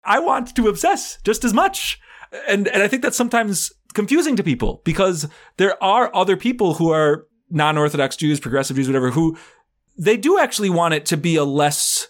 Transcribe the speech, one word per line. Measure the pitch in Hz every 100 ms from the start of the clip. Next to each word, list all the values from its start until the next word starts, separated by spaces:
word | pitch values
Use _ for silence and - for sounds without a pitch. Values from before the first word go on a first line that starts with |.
I | - 226
want | 320 - 240
to | - 220
obsess | 208 339 392 - -
just | - 220
as | 247
much. | 220 392 - - - - - - - 196
And, | 202 202
and | 202
I | 196
think | 254
that's | 254 -
sometimes | 240 233 220 190 - _ _
confusing | - 202 294 311 226
to |
people | 180 123 107 -
because | - 160 190 175 147 - - -
there | 202 -
are | 190 220 233
other | 196 180 185
people | 240 247 190
who | 156 165
are | 156 151 156 _ _ _
non-Orthodox | 156 151 156 151 139 135 -
Jews, | 151 147
progressive | 127 135 135 135
Jews, | 131
whatever, | 135 127
who | 127 160 160 - _ _ _ _ -
they | 175 226
do | 269 392
actually | 294 - 202
want | 170 170
it | 156 -
to | 156
be | 170
a | 160
less | 143 139 147 147 - -